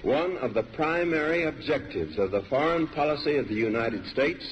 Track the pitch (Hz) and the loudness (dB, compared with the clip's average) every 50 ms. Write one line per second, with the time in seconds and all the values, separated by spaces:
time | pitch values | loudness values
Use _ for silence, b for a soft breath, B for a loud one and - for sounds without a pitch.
0 | - 90 127 147 165 185 185 165 127 120 104 113 113 - - - 156 156 165 175 | 2 2 2 2 2 0 -2 -2 -4 -2 0 -2 -2 -2 -2 -2 0 0 2 2
1 | 175 170 165 156 151 151 165 170 170 156 151 131 107 127 147 135 - - - 95 | 2 2 2 0 2 2 2 2 0 0 -4 -4 -2 0 0 0 -2 -4 -4 -4
2 | 82 78 78 82 98 92 92 101 98 - 131 131 147 160 170 170 160 - - 156 | -4 -4 0 0 0 2 0 -2 -2 0 0 2 2 2 2 2 0 0 0 0
3 | 147 151 151 139 - 147 151 143 123 101 107 107 113 110 107 117 117 117 110 98 | 2 2 2 0 0 0 2 2 0 0 0 0 0 2 2 2 0 0 -2 -4
4 | 92 - - - 131 147 87 - - - | -6 -6 0 0 0 0 0 -4 -10 -14